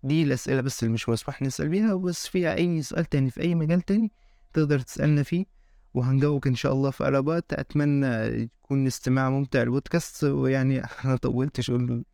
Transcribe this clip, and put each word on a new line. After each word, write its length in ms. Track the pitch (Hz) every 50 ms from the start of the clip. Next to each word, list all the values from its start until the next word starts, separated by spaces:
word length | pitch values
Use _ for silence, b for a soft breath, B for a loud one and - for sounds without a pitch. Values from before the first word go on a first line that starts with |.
| -
دي 200 | 131 147 160 165
الأسئلة 380 | 143 135 120 - - 131 135
بس 220 | 127 135 - - 120
اللي 100 | 113 113
مش 160 | 110 - -
مسموح 320 | 117 110 - - 135 -
نسأل 280 | 135 135 127 - - 151
بيها، 260 | 165 196 214 226 202
بس 320 | 185 185 180 175 - - -
فيها 280 | - 185 175 160 -
أي 260 | 180 175 175 170 160
سؤال 240 | 143 - - - 165
تاني 240 | - - 143 135 131
في 120 | - -
أي 140 | - 170 175
مجال 260 | 165 160 151 170 180
تاني 300 | 175 - 196 214 226 208 _ _ _ _ _ _ - - -
تقدر 260 | 160 156 143 147 139
تسألنا 440 | 127 - - - 143 147 151 147 143
فيه، 220 | - - 175 196 _ _ _ _ _ _ - _ _ _
وهنجاوبك 540 | 131 123 127 131 135 135 147 147 143 - 139
إن 80 | 127
شاء 180 | 120 - 143 135
الله 180 | 135 135 139
في 120 | 131 - -
أقرب 240 | 139 139 139 135 147
وقت. 260 | 160 170 170 _ -
أتمنى 520 | 147 135 - - 147 147 147 143 139 139 131
يكون 800 | 120 113 110 113 117 117 113 117 _ _ _ _ 139 139 135 131
استماع 420 | 120 - - 127 131 135 131 131
ممتع 320 | 131 139 143 135 - 135
البودكاست، 600 | 117 120 120 139 - - - 170 - - - - -
ويعني 580 | 143 139 139 135 131 135 135 131 131 135 131 -
<laughs> 220 | - - - -
أنا 100 | 131 131
طولتش 540 | 123 - 123 117 120 131 147 - - 120 -
أقول 360 | 127 123 123 123 123 117 117 _